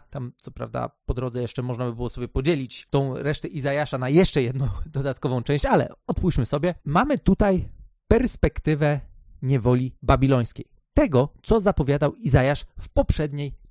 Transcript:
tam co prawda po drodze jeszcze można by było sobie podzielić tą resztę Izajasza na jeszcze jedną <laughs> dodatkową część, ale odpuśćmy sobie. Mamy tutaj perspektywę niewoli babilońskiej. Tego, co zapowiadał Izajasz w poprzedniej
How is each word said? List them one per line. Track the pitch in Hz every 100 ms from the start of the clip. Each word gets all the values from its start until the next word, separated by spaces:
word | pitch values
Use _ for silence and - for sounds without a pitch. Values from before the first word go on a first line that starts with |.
| -
tam | - 123 -
co | -
prawda | - 117 123 117 _ -
po |
drodze | 120 127 120
jeszcze | 120 -
można | 127 120
by | 123
było | 113 120
sobie | 127 123
podzielić | 135 131 156 127 - -
tą | 139 139
resztę | 127 143 147 165
Izajasza | 165 139 143 147 135
na | 127
jeszcze | 156 190 147
jedną | 120 127 131 -
<laughs> | 160
dodatkową | 135 139 - 139 127
część, | 110 143 269
ale | 202 - - -
odpuśćmy | - 185 - 117
sobie. | 143 175 -
Mamy | - 160 277 277
tutaj | - 196 208 185 - - - _ -
perspektywę | 226 247 - 160 - - 151 147 147 - - - -
niewoli | 131 135 117 127 127 -
babilońskiej. | 127 135 135 131 117 - - _ _
Tego, | - 277 127 143 -
co | - 220
zapowiadał | 196 - 139 143 147
Izajasz | - 220 131 131 143 - -
w | -
poprzedniej | - - - 151 143 143 - -